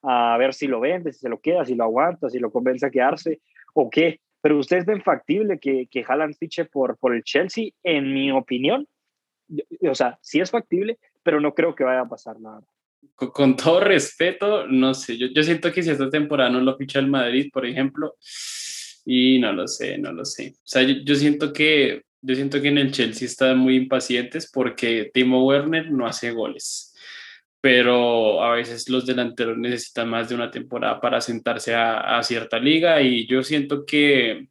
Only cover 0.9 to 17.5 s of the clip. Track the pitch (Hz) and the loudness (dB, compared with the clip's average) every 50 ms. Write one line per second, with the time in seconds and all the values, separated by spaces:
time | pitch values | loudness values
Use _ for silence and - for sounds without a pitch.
0.9 | 180 180 170 151 123 _ 135 123 117 - - 156 175 180 143 123 123 117 117 113 | -2 -2 -4 -8 -10 _ -8 -8 -8 -4 -2 0 0 0 0 0 0 0 0 0
1.9 | 110 127 151 175 175 _ - 123 120 127 120 110 - 123 123 131 127 123 139 135 | 2 2 0 0 0 _ -6 -6 -4 -4 -4 -2 -2 -2 0 0 0 0 -2 -2
2.9 | 123 131 123 139 - - - 170 156 - _ _ _ - - _ _ 160 135 - | 0 2 2 2 0 -2 -4 -6 -6 -6 _ _ _ -20 -20 _ _ 0 0 2
3.9 | - 220 170 170 156 _ _ _ _ _ - 147 151 147 135 - 180 185 180 185 | 2 2 2 2 0 _ _ _ _ _ 2 2 4 4 2 2 0 0 2 0
4.9 | 214 196 - 190 151 117 _ - 156 202 220 208 190 151 - 139 135 131 127 _ | -2 0 0 0 0 0 _ -2 0 0 0 0 -2 -2 -2 -2 -2 -2 -2 _
5.9 | _ 131 113 - 131 147 156 151 147 _ 170 156 - - 165 - _ 143 131 123 | _ -8 -2 -2 0 0 0 -2 -4 _ -10 -8 -4 -6 -6 -4 _ -2 -2 -2
6.9 | 120 _ - 123 120 117 123 - - 143 175 185 - 233 220 202 _ _ _ 180 | -2 _ 0 0 0 0 -2 0 0 0 0 0 -4 -6 -6 -6 _ _ _ -2
7.9 | 160 143 139 135 135 135 135 139 135 131 127 - 131 123 131 151 220 277 294 _ | 0 0 0 -2 -2 -2 0 0 0 -2 -2 -2 -4 -2 0 0 0 0 -2 _
8.9 | _ _ _ _ _ _ _ _ _ _ _ _ 156 143 - _ 165 - 185 156 | _ _ _ _ _ _ _ _ _ _ _ _ -10 -10 -10 _ -6 -2 -2 -2
9.9 | 131 - 135 123 120 _ _ - - - 185 180 - 233 220 _ 175 180 202 220 | 0 0 0 -2 -2 _ _ -2 0 0 0 0 -2 -4 -2 _ -2 -2 0 -2
10.9 | 233 _ _ _ _ _ _ 175 156 151 147 151 147 - 165 170 147 - 139 127 | -6 _ _ _ _ _ _ 0 0 2 0 0 0 0 0 0 0 -2 0 0
11.9 | 127 127 123 120 117 - _ 120 110 110 113 110 110 110 104 _ _ _ _ _ | 0 0 -2 -4 -8 -16 _ -18 -18 -16 -18 -20 -20 -20 _ _ _ _ _ _
12.9 | _ _ _ _ _ _ 135 123 - - 143 131 127 - - 160 165 180 196 202 | _ _ _ _ _ _ -8 -8 0 2 4 4 4 4 4 4 4 6 6 6
13.9 | 190 151 - - - - 160 180 185 - 202 208 214 196 - 120 135 131 131 135 | 4 4 2 -2 -2 0 0 0 0 0 0 0 0 0 0 0 2 2 2 2
14.9 | 131 135 - - 117 117 127 127 127 151 156 156 170 156 - 170 151 185 170 165 | 0 -2 -6 -10 -6 -4 -4 0 2 2 2 2 0 0 -2 -2 -2 -2 -2 -2
15.9 | 151 135 135 131 147 151 147 147 151 139 127 123 123 127 127 131 131 - 139 135 | 0 0 -2 -2 0 -2 -2 0 2 2 2 2 2 2 2 0 0 -2 -8 -4
16.9 | - 139 139 135 139 135 123 120 120 135 139 139 | -2 0 0 2 0 0 0 2 0 0 -2 -2